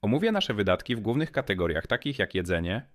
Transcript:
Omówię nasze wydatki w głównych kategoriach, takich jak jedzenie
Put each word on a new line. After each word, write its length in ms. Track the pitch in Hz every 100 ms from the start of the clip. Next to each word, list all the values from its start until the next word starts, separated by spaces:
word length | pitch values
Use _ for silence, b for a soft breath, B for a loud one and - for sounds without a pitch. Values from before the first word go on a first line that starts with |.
Omówię 300 | 107 131 220
nasze 220 | 214 180
wydatki 420 | 104 98 92 - 120
w 40 |
głównych 320 | 107 123 156
kategoriach, 560 | - 127 95 85 78 -
takich 320 | 123 - 139
jak 160 | 92 92
jedzenie 540 | 87 87 85 104 -